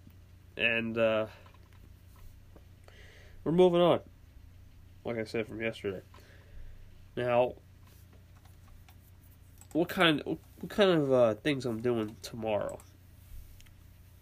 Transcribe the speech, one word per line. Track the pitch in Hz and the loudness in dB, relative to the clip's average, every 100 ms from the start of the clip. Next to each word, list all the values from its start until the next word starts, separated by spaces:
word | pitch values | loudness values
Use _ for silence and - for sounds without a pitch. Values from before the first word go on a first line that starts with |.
| - - - - - - | -20 -20 -20 -20 -20 -4
And, | 117 117 113 113 | -2 -2 -4 0
uh, | 113 110 107 - - - - - - - - - - - - - - - - - - - - - | 0 2 -2 -8 -20 -20 -20 -20 -20 -20 -20 -20 -20 -20 -20 -20 -20 -20 -20 -20 -20 -20 -20 -10
we're | - | -2
moving | 170 185 175 | 4 6 6
on, | 175 123 - - - - - - - - - - | 6 4 0 -20 -20 -20 -20 -20 -20 -20 -20 -14
like | 117 117 | -8 -8
I | |
said | 110 117 110 | -6 -6 -6
from | 110 | -6
yesterday. | 113 - 101 92 - - - - - - - - - - - - | -8 -6 -8 -8 -12 -20 -20 -20 -20 -16 -16 -16 -20 -20 -16 -6
Now, | 123 120 127 - - - - - - - - - - - - - - - - - - - - - - | 0 2 2 -2 -20 -20 -20 -20 -20 -20 -20 -20 -20 -20 -20 -20 -20 -20 -20 -20 -20 -20 -20 -20 -6
what | 147 170 | -2 -2
kind, | - 170 143 - | 2 2 2 -2
what | 160 - - 180 | -8 -10 -16 -10
kind | - 196 | 2 4
of, | 165 139 | 4 4
uh, | 127 117 107 | 4 4 2
things | 156 139 123 | -2 -2 -4
I'm | 110 | -4
doing | 120 117 107 - | -2 -2 -2 -8
tomorrow? | - 117 110 104 101 - - - - - - - - - - - - - - - | -14 -8 -4 -2 -4 -8 -18 -20 -20 -20 -18 -16 -16 -20 -20 -20 -20 -20 -20 -20